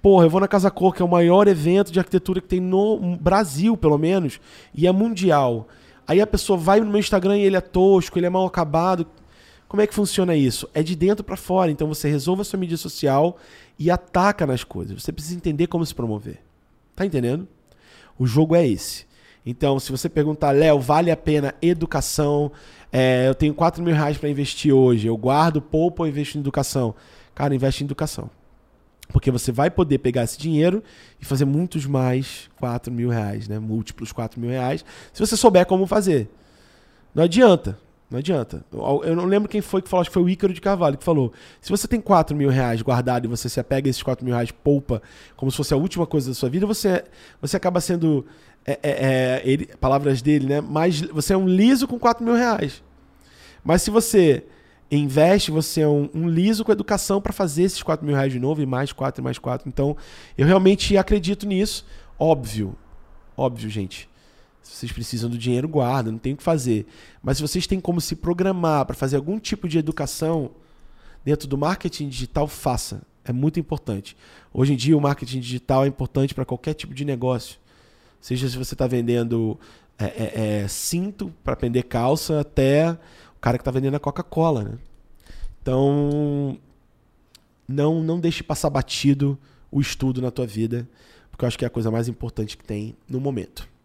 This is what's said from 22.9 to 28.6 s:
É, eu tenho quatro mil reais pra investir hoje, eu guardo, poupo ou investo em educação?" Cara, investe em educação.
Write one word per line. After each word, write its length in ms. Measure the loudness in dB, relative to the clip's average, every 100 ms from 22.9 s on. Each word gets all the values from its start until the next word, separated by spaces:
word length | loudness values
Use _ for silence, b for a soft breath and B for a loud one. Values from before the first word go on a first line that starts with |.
É, 380 | 2 4 4 2
eu 40 |
tenho 200 | 2 0
quatro 280 | 2 0 0
mil 140 | 0
reais 220 | 2 0 -2
pra 100 | -4
investir 460 | -4 -4 0 4
hoje, 340 | 6 6 4 0
eu 80 |
guardo, 460 | -2 0 2 2 0
poupo 420 | -2 0 0 0
ou 60 | -4
investo 280 | -2 -6 -4
em 40 |
educação?" 520 | -4 -2 -2 -2 -2 -6 b b b
Cara, 220 | -4 -2
investe 260 | 0 0 -2
em 60 | -6
educação. 420 | -6 -6 -6 -14 _ _ _